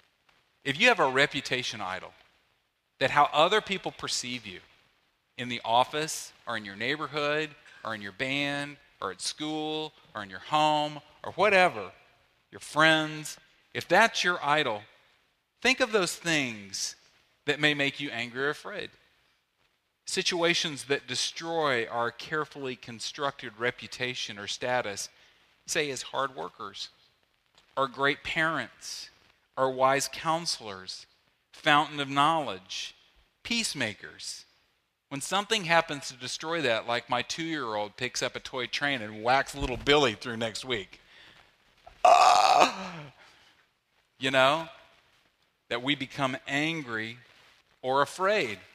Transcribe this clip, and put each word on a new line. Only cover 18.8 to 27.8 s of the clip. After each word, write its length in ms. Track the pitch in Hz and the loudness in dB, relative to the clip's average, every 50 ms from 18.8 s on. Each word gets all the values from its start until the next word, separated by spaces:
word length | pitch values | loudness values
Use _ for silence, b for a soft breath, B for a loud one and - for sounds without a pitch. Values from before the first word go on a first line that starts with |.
| - - _ _ _ _ _ _ _ _ _ _ _ _ _ _ _ _ _ _ _ _ _ _ _ | -12 -12 _ _ _ _ _ _ _ _ _ _ _ _ _ _ _ _ _ _ _ _ _ _ _
Situations 800 | - - 190 180 - 180 170 170 170 170 - - 165 143 123 - | -6 -4 -4 -2 -2 0 2 2 2 2 2 0 -4 -6 -6 -4
that 220 | 135 143 - - | -4 -4 -4 -4
destroy 800 | - 127 - - - - - 165 165 165 165 151 139 127 117 110 | -4 -4 -4 -4 -4 -6 -8 -8 -4 -2 0 2 2 2 0 0
our 240 | - 117 120 117 117 | -2 -2 -2 -2 -2
carefully 680 | - - - - 160 156 151 - - 147 139 131 127 | -4 -8 -10 -6 -6 -6 -6 -6 -8 -10 -8 -8 -10
constructed 800 | - - 127 117 107 - - - - 143 139 - - 131 117 104 110 | -10 -12 -14 -12 -10 -10 -10 -6 -4 -4 -4 -4 -6 -12 -14 -6 -4
reputation 800 | 117 123 - - 113 107 - - 127 123 123 - - - 107 104 | -2 -2 -2 -4 -10 -14 -8 -6 -6 -4 -4 -6 -8 -8 -10 -8
or 80 | 101 | -8
status, 640 | 98 - - 135 123 127 123 113 104 98 - - - b b b b b b b b b b _ | -8 -6 -4 -2 0 0 0 0 -2 -6 -8 -10 -12 b b b b b b b b b b _
say 240 | - - 170 151 143 | -4 -2 -2 -2 -2
as 120 | 131 117 | -4 -8
hard 320 | - - - 131 135 135 131 | -8 -6 -2 -2 -2 -2 -4
workers, 560 | 151 160 - - - 110 101 98 - - - _ _ _ _ _ _ _ _ _ _ _ _ _ _ _ _ _ | -8 -10 -10 -10 -12 -14 -12 -12 -12 -14 -14 _ _ _ _ _ _ _ _ _ _ _ _ _ _ _ _ _
or 120 | 135 | -2